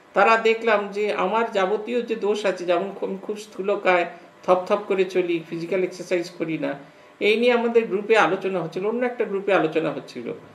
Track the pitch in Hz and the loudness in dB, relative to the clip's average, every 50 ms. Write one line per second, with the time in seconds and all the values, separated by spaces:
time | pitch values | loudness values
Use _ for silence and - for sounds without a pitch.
0 | _ - - 190 202 233 226 226 226 226 226 220 233 226 214 208 208 196 190 202 | _ -4 2 4 4 6 4 4 4 2 2 2 2 2 2 2 0 -2 -4 -2
1 | 214 208 - - 185 190 208 226 233 220 208 196 190 185 208 208 214 240 240 247 | -2 -2 0 0 0 0 0 0 -2 0 0 0 0 2 0 -2 -2 -2 -2 -2
2 | 233 - 226 196 190 202 214 208 - 196 180 - 175 170 175 175 196 196 190 - | -2 -2 -4 -2 0 0 0 0 0 -2 -2 -2 0 0 2 2 0 -2 -6 -8
3 | - 190 190 190 - - 214 208 - - - - 190 202 202 196 - 185 180 175 | -6 -6 -6 -8 -8 -8 -8 -8 -10 -14 -12 -8 -2 -2 -2 0 2 2 4 4
4 | 175 175 - - - - - - - - 180 180 180 - 208 202 202 - 202 190 | 2 0 -6 -14 -20 -20 -20 -12 2 2 2 2 4 0 0 0 0 -2 0 0
5 | 185 185 - 180 180 175 170 165 160 - 165 170 165 170 196 190 185 175 - - | 0 0 2 0 0 0 -2 -4 -4 -6 -8 -8 -6 -4 -2 -2 -2 -2 -4 -10
6 | 180 - 185 175 170 - - - 170 160 160 151 143 139 143 139 - - - - | -6 -4 -2 -2 -2 -4 -8 -8 -6 -6 -4 -4 -4 -6 -6 -8 -12 -20 -20 -20
7 | - - - - - 202 220 226 240 247 240 233 233 233 233 233 220 170 175 202 | -20 -20 -10 -2 2 2 2 4 4 4 4 4 2 4 2 2 2 2 -2 -4
8 | 208 196 220 214 180 156 180 185 185 190 190 180 165 160 - 190 185 208 226 240 | 2 4 4 6 6 4 2 -2 -2 -4 -4 -2 -4 -4 -6 -4 -4 -2 -2 -2
9 | 254 247 247 - 226 196 196 196 185 208 190 170 156 156 156 160 160 156 135 135 | -2 -4 -2 -4 -4 -4 -4 -4 0 2 2 2 2 2 0 0 -2 -2 -4 -6
10 | - - - 127 117 113 - - - - - | -10 -12 -14 -12 -10 -10 -10 -12 -14 -20 -20